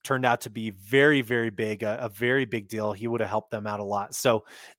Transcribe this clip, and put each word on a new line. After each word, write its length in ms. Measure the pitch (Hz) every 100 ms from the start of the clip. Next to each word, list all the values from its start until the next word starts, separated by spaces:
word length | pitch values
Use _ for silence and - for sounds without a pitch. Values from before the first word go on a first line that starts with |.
turned 220 | - 131 127
out 160 | 120
to 80 | 117
be 200 | 110 110
very, 520 | 95 98 135 143 143
very 280 | 113 120 113
big, 320 | 101 107 104
a, 160 | 107 107
a 60 | 117
very 360 | 98 120 135
big 240 | 123 117 101
deal. 240 | 110 107
He 160 | 98 117
would 140 | 117
have 80 | 104
helped 200 | 107 -
them 160 | 110 104
out 140 | 104
a 40 |
lot. 300 | 101 101 101
So 300 | - 135 110 - - -